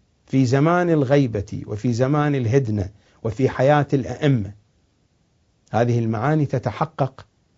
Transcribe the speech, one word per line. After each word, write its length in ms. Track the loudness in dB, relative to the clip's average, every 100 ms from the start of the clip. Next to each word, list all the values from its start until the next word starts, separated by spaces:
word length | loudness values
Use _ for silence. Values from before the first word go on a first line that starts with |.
| _ _ _
في 200 | 0 2
زمان 440 | 2 2 2 2
الغيبة 720 | 0 2 2 2 -4 -8 -10 -10
وفي 260 | -6 -4
زمان 420 | 0 0 0 0
الهدنة 540 | 0 0 0 0 -2 -4 -10 _ _
وفي 260 | -8 -2 -2
حياة 380 | 2 2 4 2
الأئمة 600 | -2 -2 -2 0 0 -2 -12 _ _ _ _ _ _ _ _ _ _ _
هذه 280 | -2 0 0
المعاني 480 | 0 -2 0 0 0
تتحقق 800 | -2 -4 -4 -4 -2 -4 -6 -20 _ _